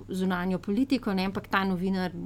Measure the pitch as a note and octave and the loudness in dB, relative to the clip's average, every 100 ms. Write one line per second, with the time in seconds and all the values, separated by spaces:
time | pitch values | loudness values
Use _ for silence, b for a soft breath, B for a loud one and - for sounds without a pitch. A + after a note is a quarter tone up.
0 | - F#3 F#3 F3+ F3+ F3+ G3+ G3+ C4+ B3+ | -4 -2 0 0 0 -2 0 0 2 2
1 | G#3+ F#3+ F#3+ F#3+ - G3 F#3+ F3+ F#3+ F#3 | 2 0 0 -2 0 0 2 0 0 0
2 | F#3 E3+ | -2 -4